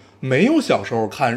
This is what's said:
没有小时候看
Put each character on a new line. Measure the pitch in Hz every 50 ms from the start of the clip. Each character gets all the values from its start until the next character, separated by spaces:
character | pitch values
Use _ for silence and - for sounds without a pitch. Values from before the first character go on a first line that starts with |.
| - - _ -
没 | - 131 131 139 190
有 | 269 320 320
小 | - - 131 104 101
时 | - 127
候 | 113 110
看 | 104 - - 143 120 117